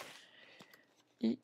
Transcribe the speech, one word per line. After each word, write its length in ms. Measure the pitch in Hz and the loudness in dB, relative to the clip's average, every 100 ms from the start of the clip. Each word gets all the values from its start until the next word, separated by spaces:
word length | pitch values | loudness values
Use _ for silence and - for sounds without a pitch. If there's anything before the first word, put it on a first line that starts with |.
| - - - - - - - - _ _ _ - | -10 -14 -18 -20 -20 -20 -20 -20 _ _ _ 2
Ils 180 | 226 - | 4 4